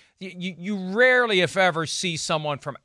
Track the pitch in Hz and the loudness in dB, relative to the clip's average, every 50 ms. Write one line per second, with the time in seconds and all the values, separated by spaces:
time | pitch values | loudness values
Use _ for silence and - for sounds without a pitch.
0 | _ _ _ - 190 185 175 180 175 190 175 147 175 202 214 196 185 185 190 220 | _ _ _ -16 -16 -14 -12 -8 -8 -8 -8 -8 -6 -4 -4 -4 -4 -2 2 4
1 | 247 254 254 247 247 226 214 185 180 156 - 190 190 180 156 165 160 139 - - | 6 6 6 4 4 4 4 2 2 2 2 2 2 2 2 0 -2 -4 -4 -4
2 | - 185 165 151 - - 175 156 151 147 147 127 - 147 123 - - | -4 -4 -4 -4 -4 -2 -2 -2 -2 -4 -6 -6 -8 -12 -12 -10 -4